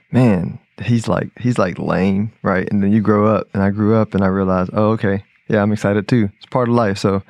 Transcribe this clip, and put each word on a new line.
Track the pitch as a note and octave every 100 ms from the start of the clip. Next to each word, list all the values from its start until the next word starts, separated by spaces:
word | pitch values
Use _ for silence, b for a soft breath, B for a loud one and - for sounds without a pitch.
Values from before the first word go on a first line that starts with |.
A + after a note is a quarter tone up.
| b
"Man, | A#2+ B2 F#2+ - - _ -
he's | - A#2+ A2
like, | F2+ - -
he's, | B2 A#2+
like, | F#2+ D#2+
lame," | D#2 E2+ F#2+ G2 A2 -
right? | G2+ F#2 F2+
And | G2+
then | G2
you | G#2+
grow | G2+ G#2 G#2+
up, | G#2 -
and | -
I | G2
grew | G2+ G#2 A2+
up | G#2+ F#2+
and |
I | F#2+
realized, | F#2+ F#2+ F#2 F2+
"Oh, | G2+ G#2+
okay. | A2+ G2+ G2 - _ _
Yeah, | A2
I'm | G#2
excited | G#2+ G2+ G#2 F#2+
too. | B2 G2+ -
It's | -
part | C3 A#2+
of |
life." | A#2+ A2 G2+
So | G#2 G2 -